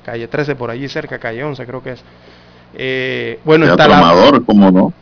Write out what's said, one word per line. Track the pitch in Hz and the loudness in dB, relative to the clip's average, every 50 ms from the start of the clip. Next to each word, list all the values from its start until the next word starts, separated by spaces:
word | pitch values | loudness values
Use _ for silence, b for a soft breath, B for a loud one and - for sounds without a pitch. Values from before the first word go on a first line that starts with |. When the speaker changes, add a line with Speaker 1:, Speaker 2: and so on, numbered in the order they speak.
| _ | _
Speaker 1:
calle | - 117 117 117 113 | -12 -10 -10 -10 -8
trece, | - 123 143 143 143 | -6 -6 -6 -6 -6
por | 123 123 113 | -8 -8 -10
allí | 113 127 139 135 | -8 -10 -10 -10
cerca, | - 160 151 139 135 123 | -10 -10 -10 -10 -12 -10
calle | - 120 113 117 139 | -10 -10 -10 -8 -8
once | 151 143 123 127 | -10 -10 -10 -12
creo | 117 123 131 123 | -14 -14 -14 -12
que | 131 127 | -14 -16
es. | - b b b b b b b b b b b b b b - - | -16 b b b b b b b b b b b b b b -16 -10
Eh, | 127 131 131 131 127 131 127 123 120 117 117 - - | -8 -6 -6 -6 -6 -6 -6 -8 -8 -10 -10 -10 -2
bueno, | 160 156 165 160 | 2 2 4 4
Speaker 2:
Teatro | 147 - - 156 | 2 4 4 4
Speaker 1:
está | 151 147 | 4 6
a | 147 | 4
la, | - 82 | 4 4
Speaker 2:
Amador, | 85 90 104 139 143 123 123 | 4 4 4 4 4 2 2
¿cómo | - 110 104 101 95 | 2 4 4 6 6
no? | 92 92 80 73 175 - | 4 4 2 0 -4 -6